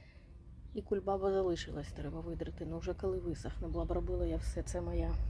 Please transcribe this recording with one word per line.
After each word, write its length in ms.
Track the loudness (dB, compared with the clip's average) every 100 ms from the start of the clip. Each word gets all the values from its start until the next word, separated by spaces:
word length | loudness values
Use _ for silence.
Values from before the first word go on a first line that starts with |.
| -20 -20 -18 -18 -16 -16 -8
І 80 | -8
кульбаба 500 | 0 0 2 4 4
залишилась, 600 | 4 4 2 0 -4 -4
треба 280 | -4 -4 -4
видрати. 460 | -4 -4 -4 -4 -4
Ну, 120 | -2
вже 160 | -2
коли 240 | 0 0 0
висохне, 500 | 0 -2 -4 -4 -2
бо 120 | 0
обробила 460 | 2 2 2 2 2
я 100 | 2
все. 260 | 0 -2
Це 180 | -2 0
моя 300 | 2 2 2 4 2